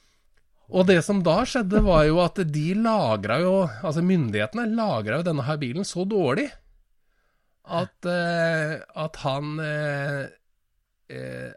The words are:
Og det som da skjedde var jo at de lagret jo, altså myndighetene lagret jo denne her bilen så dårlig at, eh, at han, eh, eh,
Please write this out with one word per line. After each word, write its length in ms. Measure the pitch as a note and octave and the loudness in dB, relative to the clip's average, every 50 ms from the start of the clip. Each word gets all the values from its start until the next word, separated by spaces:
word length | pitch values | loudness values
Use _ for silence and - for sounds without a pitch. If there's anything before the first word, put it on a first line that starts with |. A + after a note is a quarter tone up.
| _ _ _ _ _ _ _ _ _ _ _ _ _ - | _ _ _ _ _ _ _ _ _ _ _ _ _ -4
Og 160 | - F#3 F#3 | 2 2 6
det 160 | F3+ F#3+ E3+ D3+ | 6 6 4 4
som 200 | - G3+ G3 F3 | 2 0 0 2
da 220 | E3 D#3 G3 B3 | 2 2 2 2
skjedde 380 | - - C4 A3+ F#3 G3+ G#3+ G#3+ | 0 -2 -2 -2 2 2 4 4
var 220 | G3+ F3+ D#3 D3+ | 6 6 6 6
jo 160 | D3+ D#3 F3 | 6 4 4
at 140 | F3+ E3 - | 2 2 0
de 380 | - F#3 D#3 D3 D3+ D3+ E3 F#3 | -2 -2 -2 -2 -2 -2 0 0
lagret 680 | G#3 A3+ A#3 A3 G#3 E3+ A#2+ A2 G#2 F#2+ G#2 A2+ C#3+ F3 | 0 0 2 2 2 2 2 0 0 0 0 0 2 2
jo, 260 | F#3 F#3 G3 F#3 D#3+ A2+ - - | 2 2 2 2 0 -2 -6 -6
altså 200 | - C3 D#3+ F3 | -4 -2 0 2
myndighetene 720 | F3+ F#3+ F3 C#3+ A2+ G2+ G#2 G#2 G#2+ - A3+ A#3+ A3 G#3+ | 2 2 2 2 0 0 -2 -2 -2 -2 -4 -4 -2 -2
lagret 440 | A#3 A3 G#3 D#3 A2+ G#2 G#2 A2+ D3 | 0 0 0 0 -2 -2 -2 -2 -2
jo 20 | F3 | -2
denne 200 | F3+ D#3+ C#3+ B2 | -2 -2 -2 -2
her 120 | C3 D#3 D#3 | -2 -4 -4
bilen 260 | C#3+ A#2+ A#2+ E3 G3+ | -4 -4 -4 -4 -6
så 200 | - - F3 F#3 | -6 -4 -4 -4
dårlig 460 | F#3+ A3 G3+ F3 B2+ C3 G3 C#4+ C#4 - - _ _ _ _ _ _ _ _ _ _ _ _ _ _ _ _ _ _ _ _ _ | -2 0 0 2 2 2 0 -2 -4 -6 -14 _ _ _ _ _ _ _ _ _ _ _ _ _ _ _ _ _ _ _ _ _
at, 380 | - F#3 E3+ F3+ F3+ _ _ - | -6 -4 -4 -4 -4 _ _ -6
eh, 760 | F3 F3 F3+ F3 E3+ E3+ E3+ E3 E3 E3 D#3+ D#3 D3+ D#3+ C3+ - - - | -4 -2 -2 -2 0 0 0 0 0 0 0 -2 -2 -4 -8 -10 -14 -10
at 220 | F#3 D#3 D#3 - | -8 -8 -8 -8
han, 440 | - - D3 C3 C#3 D3 D3+ D3+ D#3 | -6 -4 -4 -2 -2 -4 -4 -6 -6
eh, 680 | D#3 D3+ D3+ D3+ D3+ D3 C#3+ C#3+ C#3 D3 C#3+ C#3 C3+ - - _ _ _ _ _ _ _ _ _ _ _ _ _ _ - | -6 -4 -4 -4 -4 -4 -4 -4 -4 -4 -4 -6 -6 -10 -12 _ _ _ _ _ _ _ _ _ _ _ _ _ _ -16
eh, 420 | C2 B1+ B1+ C2 - - B1+ B1+ - | -14 -12 -12 -10 -10 -12 -12 -14 -16